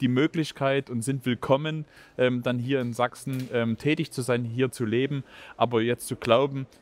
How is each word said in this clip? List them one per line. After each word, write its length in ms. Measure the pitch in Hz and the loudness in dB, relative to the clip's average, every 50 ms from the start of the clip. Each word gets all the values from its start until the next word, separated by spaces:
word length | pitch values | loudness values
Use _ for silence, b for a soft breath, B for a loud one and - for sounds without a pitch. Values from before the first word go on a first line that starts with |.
die 80 | 135 123 | 0 2
Möglichkeit 800 | 123 131 151 160 - 165 151 - - - 135 135 135 139 135 - | 4 4 2 2 2 -2 -4 -4 -4 -2 0 2 2 0 0 -2
und 140 | 127 117 113 | -4 -4 -2
sind 240 | 135 139 131 - | -2 -2 -2 0
willkommen, 580 | 123 120 - - - 131 139 156 156 156 160 151 B B B B B B | 0 -2 0 2 2 2 2 2 0 -4 -4 -6 B B B B B B
ähm, 260 | - 127 127 127 123 120 | 0 2 2 2 2 0
dann 160 | 127 123 123 | 0 -2 -2
hier 220 | 120 131 139 131 | 0 0 0 0
in 140 | 123 120 113 | 0 -2 -2
Sachsen, 520 | 117 123 123 - - - 139 131 131 127 - - | 0 -2 -2 -2 -6 -8 -6 -6 -6 -6 -2 0
ähm, 240 | 120 117 113 113 | 0 0 0 0
tätig 360 | - - 147 156 160 151 - - | 0 0 0 0 0 -2 -4 -6
zu 100 | 135 120 | -4 -2
sein, 220 | 131 120 120 120 | 0 0 0 -2
hier 260 | 113 113 127 131 123 | -2 -2 0 0 0
zu 160 | - - 120 | 0 -2 -2
leben. 380 | 107 110 120 131 139 147 135 B B B B B B B | 0 0 0 0 0 -2 -6 B B B B B B B
Aber 260 | - 117 120 117 113 113 | -2 0 0 2 2 2
jetzt 240 | 120 120 - - | 2 0 -2 -4
zu 100 | - 123 | -6 -8
glauben, 500 | - - 120 113 127 143 143 139 135 131 - - - | -4 2 4 4 4 4 2 -2 -6 -8 -10 -12 -12